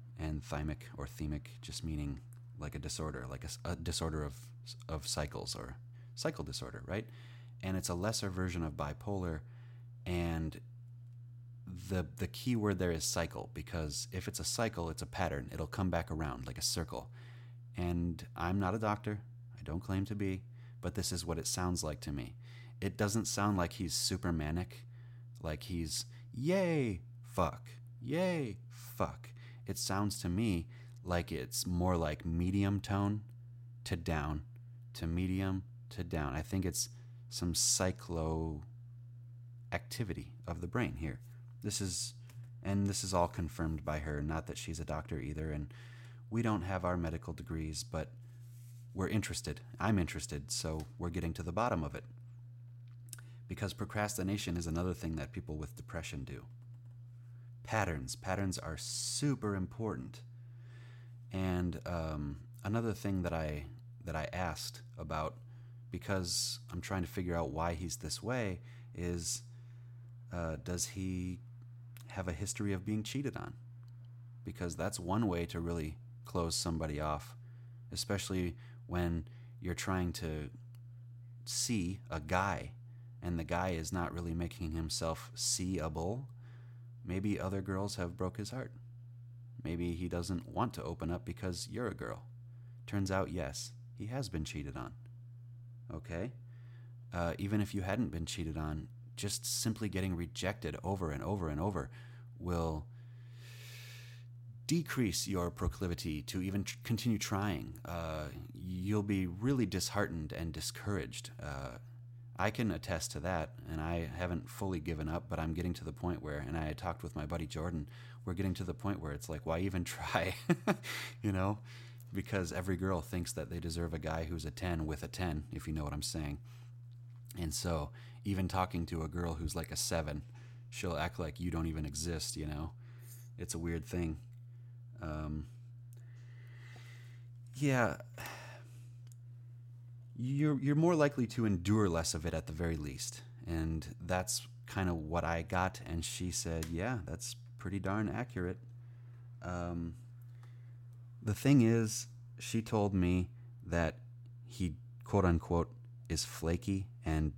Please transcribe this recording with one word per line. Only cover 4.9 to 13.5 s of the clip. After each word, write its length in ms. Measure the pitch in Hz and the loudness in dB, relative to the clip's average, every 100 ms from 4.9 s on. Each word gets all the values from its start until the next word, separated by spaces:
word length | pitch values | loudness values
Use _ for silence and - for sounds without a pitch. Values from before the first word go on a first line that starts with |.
| 78 - | -4 -2
cycles 480 | - - - - - | 0 0 -2 -4 -6
or 220 | - - - - - - | -6 -10 -12 -14 -12 -4
cycle 280 | - - | -2 -2
disorder, 380 | - - 64 62 62 | -4 -4 -6 -6 -4
right? 220 | 95 117 - - - - - | -4 -4 -10 -16 -16 -14 -6
And 120 | 92 92 | -2 0
it's 120 | - | 0
a 60 | 87 101 | 2 2
lesser 240 | 117 101 | 2 0
version 340 | 92 92 87 | 2 2 2
of 100 | 80 | 0
bipolar, 680 | 73 73 73 - 98 87 78 - - - - - - - | 0 -2 -4 -2 0 0 -2 -6 -14 -14 -14 -14 -8 -2
and 540 | 87 85 82 80 - - - - - - - - - - - - 90 90 | 2 2 2 0 -4 -10 -14 -14 -14 -14 -14 -14 -14 -14 -12 -10 -8 0
the, 160 | 95 82 - | 0 0 -2
the 100 | 90 | -4
key 280 | - 127 117 | 0 2 4
word 200 | 104 90 | 6 6
there 140 | 90 | 4
is 140 | 82 - | 4 2
cycle, 440 | 90 82 - - | 2 2 0 -6